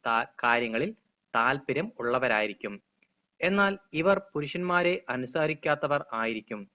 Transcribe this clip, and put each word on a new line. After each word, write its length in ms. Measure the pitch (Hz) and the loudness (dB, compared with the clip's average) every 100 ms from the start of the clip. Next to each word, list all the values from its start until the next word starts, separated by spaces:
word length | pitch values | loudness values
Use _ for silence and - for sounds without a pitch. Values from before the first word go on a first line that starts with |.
| 123 | -2
താ-, 240 | 113 117 - | 0 -2 -2
കാര്യങ്ങളിൽ 480 | 120 120 120 113 170 226 _ _ _ | 2 2 0 -2 -4 -6 _ _ _
താല്പര്യം 540 | 117 117 143 139 135 202 - | 0 2 0 -2 -2 -4 -4
ഉള്ളവരായിരിക്കും. 760 | 120 127 127 107 107 101 107 101 - _ _ _ _ _ | -2 0 2 2 0 -4 -10 -10 -16 _ _ _ _ _
എന്നാൽ 380 | 175 196 196 196 - | 0 2 2 0 -6
ഇവർ 260 | 156 165 196 | 0 2 2
പുരുഷന്മാരെ 880 | 196 151 147 175 180 175 175 180 - | 0 -6 -4 -4 0 2 2 0 -2
അനുസരിക്കാത്തവർ 960 | 127 127 160 156 156 156 147 151 143 143 | -6 -4 0 0 0 -2 0 0 -2 -2
ആയിരിക്കും. 560 | 113 113 110 104 104 98 | -4 -4 -4 -8 -12 -12